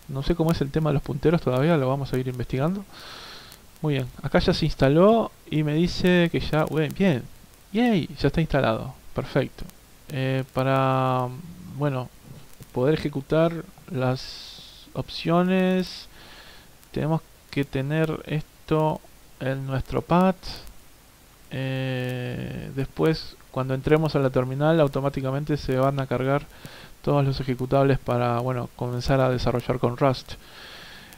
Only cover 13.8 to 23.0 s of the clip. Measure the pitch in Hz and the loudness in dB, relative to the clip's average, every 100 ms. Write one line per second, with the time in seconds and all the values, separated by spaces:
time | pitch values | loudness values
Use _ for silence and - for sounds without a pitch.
13.8 | - 131 127 127 - - - - - - | -8 -2 0 -2 -6 -14 -16 -18 -18 -20
14.8 | - - - - 160 170 180 185 185 185 | -10 -10 -8 -6 0 2 4 2 2 0
15.8 | 180 - - - - - - - - - | -2 -8 -18 -20 -20 -20 -20 -20 -20 -20
16.8 | - - 143 160 - - - - 139 135 | -10 -4 -2 -2 -4 -18 -6 -4 -2 -2
17.8 | 135 156 160 156 - 151 - - - 156 | -2 0 0 -2 -4 -6 -6 -14 -2 0
18.8 | 156 - - - - - 131 135 135 131 | 2 -2 -8 -20 -20 -8 -4 -4 -4 -4
19.8 | - 131 - 170 190 180 - - - - | -2 -4 2 4 4 2 -8 -12 -14 -20
20.8 | - - - - - - - 135 131 131 | -20 -20 -20 -20 -20 -20 -12 -6 -4 -4
21.8 | 131 127 127 127 123 123 127 135 104 135 | -2 -4 -4 -6 -6 -6 -8 -8 -8 -6
22.8 | 131 - | -4 2